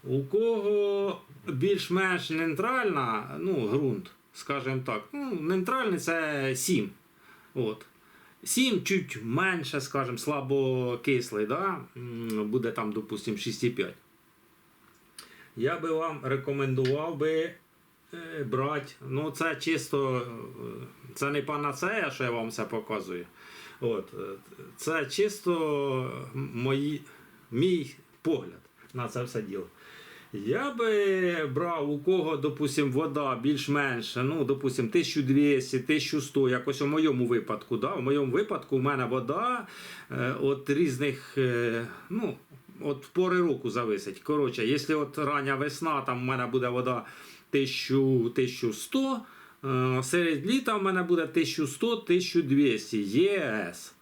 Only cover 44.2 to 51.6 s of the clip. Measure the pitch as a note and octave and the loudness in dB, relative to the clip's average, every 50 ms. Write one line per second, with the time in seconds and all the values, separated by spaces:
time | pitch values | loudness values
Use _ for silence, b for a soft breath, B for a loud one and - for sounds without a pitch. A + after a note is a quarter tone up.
44.2 | - - D3+ D3+ C#3 B2 B2+ - A2 A#2 C#3 C#3+ C3 - D#3 D3+ D3 C3 - D#3 | -2 0 2 2 2 2 0 0 2 2 2 2 2 0 0 0 0 -2 -2 -2
45.2 | D3+ C#3 D3 C#3+ C3+ C#3 C#3 C3+ D3 D3 C3+ - E3 D#3+ D3+ C#3 C3+ C3+ B2+ B2 | -2 0 0 0 0 0 0 0 0 -2 -2 -2 -2 0 0 0 0 -2 -2 -2
46.2 | B2+ B2+ C3 B2+ B2 A#2+ B2+ C3 B2 B2 B2 B2+ B2+ B2+ B2+ A#2 A2 B B B | 0 0 0 0 0 0 2 2 2 2 0 0 0 0 -2 -2 -4 B B B
47.2 | B B B B B _ - C#3 C3+ C3 - - - - C3 C3+ C3+ C3+ C3 B2 | B B B B B _ 2 2 2 2 -2 -6 -2 2 4 4 6 6 4 4
48.2 | A2+ A#2 - - B2+ B2 - - B2 A2+ G#2 - - - - C4+ C4+ C4+ C4 A3+ | 4 2 2 0 0 0 -2 -2 -2 -2 -2 -4 -8 -2 0 0 2 2 0 -2
49.2 | B B B B B B B B - C3+ C3 B2+ B2+ B2+ B2+ C3 C3 - F3 F3 | B B B B B B B B -4 0 0 2 2 2 2 0 0 2 2 2
50.2 | F3 E3 D#3 C#3 C#3 G3 B3+ C4+ C4 A#3 G#3+ G3+ G3 F#3+ F#3+ F#3 F3+ E3+ F3 E3 | 4 2 0 0 0 0 0 2 2 0 0 2 2 2 2 2 2 4 2 2
51.2 | D#3+ D#3+ - E3+ D#3+ - - - | 2 2 2 2 2 2 0 -2